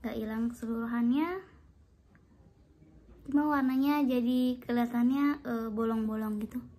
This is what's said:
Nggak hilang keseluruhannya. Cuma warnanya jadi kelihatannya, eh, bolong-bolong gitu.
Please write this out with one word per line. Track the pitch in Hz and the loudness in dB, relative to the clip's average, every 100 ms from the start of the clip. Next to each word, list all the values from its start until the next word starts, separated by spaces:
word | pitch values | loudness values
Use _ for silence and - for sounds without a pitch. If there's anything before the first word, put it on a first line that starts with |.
Nggak | 240 226 | -8 -8
hilang | 220 220 233 | -6 -4 -4
keseluruhannya. | 233 226 226 233 233 240 269 330 381 370 - - - - _ - - - - - _ - - - - - - - | -6 -8 -6 -4 0 2 2 0 -4 -10 -20 -20 -20 -20 _ -20 -20 -20 -20 -20 _ -20 -20 -20 -20 -20 -20 -2
Cuma | 285 | 0
warnanya | 302 294 262 262 277 294 277 | 2 2 2 2 4 4 4
jadi | 254 240 254 254 247 | 2 2 2 2 -2
kelihatannya, | - 240 240 240 240 269 285 285 | -2 0 0 2 2 4 2 0
eh, | - 233 226 | -4 -4 -4
bolong-bolong | 214 226 226 220 220 214 208 | -2 -2 0 -2 -2 -4 -4
gitu. | 214 247 240 | -6 -8 -12